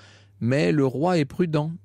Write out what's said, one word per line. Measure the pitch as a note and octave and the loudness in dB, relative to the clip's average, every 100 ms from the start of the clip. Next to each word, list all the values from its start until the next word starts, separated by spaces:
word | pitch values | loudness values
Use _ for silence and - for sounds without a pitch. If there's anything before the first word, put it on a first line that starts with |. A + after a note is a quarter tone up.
| - - _ - | -20 -20 _ -6
Mais | A2+ C#3 E3+ | -2 0 2
le | D#3 C3+ | 2 0
roi | B2+ E3+ F3+ | 0 0 0
est | C#3 | 0
prudent, | - F3+ D3+ D3+ E3+ | -2 -2 -2 -4 -8